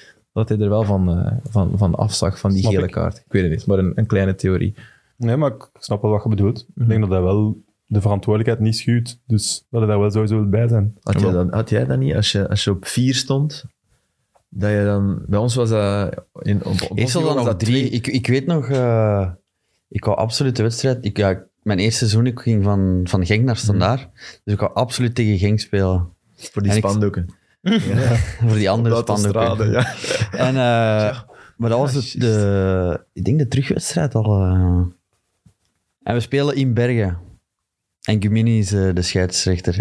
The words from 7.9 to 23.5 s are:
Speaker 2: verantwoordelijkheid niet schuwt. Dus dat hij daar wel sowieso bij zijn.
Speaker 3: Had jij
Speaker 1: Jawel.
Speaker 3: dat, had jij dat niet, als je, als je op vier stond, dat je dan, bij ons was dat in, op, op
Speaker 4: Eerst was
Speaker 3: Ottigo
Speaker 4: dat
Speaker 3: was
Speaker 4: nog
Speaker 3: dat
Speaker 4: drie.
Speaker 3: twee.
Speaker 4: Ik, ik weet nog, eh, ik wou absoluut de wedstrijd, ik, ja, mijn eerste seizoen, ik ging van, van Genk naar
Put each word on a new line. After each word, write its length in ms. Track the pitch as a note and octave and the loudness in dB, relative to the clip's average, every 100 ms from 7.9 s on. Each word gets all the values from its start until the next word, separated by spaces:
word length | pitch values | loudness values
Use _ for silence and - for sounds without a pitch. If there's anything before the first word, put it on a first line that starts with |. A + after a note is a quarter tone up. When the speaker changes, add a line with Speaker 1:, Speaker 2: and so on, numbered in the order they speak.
| G#2+ | 0
Speaker 2:
verantwoordelijkheid 640 | G2+ G2+ - G#2 A#2 A2+ A2 | 0 0 0 0 0 0 0
niet 100 | A2+ | 0
schuwt. 420 | - A#2+ A#2+ - - | 0 0 -2 -10 -2
Dus 380 | G#2+ - - - | -2 -2 -8 -6
dat 120 | A#2 | -2
hij 80 | G#2+ | 2
daar 100 | G#2 | 2
wel 120 | G#2 | 2
sowieso 320 | G#2+ G#2+ A2 | 2 0 0
bij 240 | G2+ G#2 A#2 | 2 2 2
zijn. 280 | A#2 G2+ - | 2 0 -2
Speaker 3:
Had 120 | - G2 | -2 0
jij 40 | G2 | 2
Speaker 1:
Jawel. 160 | F2+ | 2
Speaker 3:
dat, 80 | F2+ | 0
had 160 | G#2+ A2+ | -2 -2
jij 160 | G#2+ | -2
dat 120 | B2+ C3 | 0 -2
niet, 160 | C3+ | 0
als 160 | G2+ G2+ | 0 0
je, 180 | G2+ F#2+ | -2 -2
als 140 | G#2 | -2
je 80 | - | -2
op 140 | F#2+ - | -2 -4
vier 280 | - B2+ | -2 0
stond, 500 | B2+ - C3+ D3 - - _ _ _ _ _ _ _ _ | 0 -2 -2 -2 -6 -16 _ _ _ _ _ _ _ _
dat 200 | F#2+ G#2 | -4 -2
je 120 | G#2 | 0
dan, 360 | G2+ G2+ G2+ - C#2 | 0 0 0 -2 -2
bij 120 | G2+ | 0
ons 160 | A#2+ | 0
was 140 | B2 A#2 | 0 0
dat 440 | A2 G2+ G2+ F#2+ - - - | 0 0 -2 -4 -6 -14 -8
in, 160 | - G2+ | -2 -2
op, 80 | |
op 80 | - | 0
Speaker 4:
Eerst 160 | F#2 - | -2 -2
was 80 | G#2 | -2
Speaker 3:
Ottigo 220 | B2+ E3+ | 0 0
Speaker 4:
dat 60 | |
Speaker 3:
was 100 | D#3+ | 0
Speaker 4:
nog 100 | C#3 | 0
Speaker 3:
dat 140 | A#2+ F#2+ | 0 0
Speaker 4:
drie. 160 | A2+ C3 | 0 0
Speaker 3:
twee. 120 | B2 | 0
Speaker 4:
Ik, 180 | A#2+ - | -2 -2
ik 200 | B2+ A#2 | -2 0
weet 180 | C3 | 0
nog, 240 | C3+ E3 A#2+ | 0 -2 0
eh, 580 | C3+ B2 A2+ G#2+ G2+ F#2 F2 _ _ _ _ _ | 0 2 2 2 0 -2 -6 _ _ _ _ _
ik 160 | A2 | -6
wou 120 | G#2+ G2 | -2 -2
absoluut 380 | A2+ - C3+ | -2 -2 -2
de 80 | A2+ | 0
wedstrijd, 420 | A2 A#2 C3+ A#2+ | -2 0 -2 -2
ik, 120 | G#2 G#2 | -4 0
ja, 260 | G2 F#2 - _ | 0 -2 -8 _
mijn 160 | G#2+ F#2 | -4 0
eerste 180 | A2 A2+ | 0 0
seizoen, 280 | A2+ A2 | 0 2
ik 140 | B2 A#2+ | 0 -2
ging 240 | A#2+ A2 | 0 0
van, 380 | G2+ G2+ F#2+ F#2 | 2 2 2 0
van 220 | F2+ F#2+ | 0 0
Genk 180 | F2+ G#2+ | 2 2
naar 140 | B2+ | 2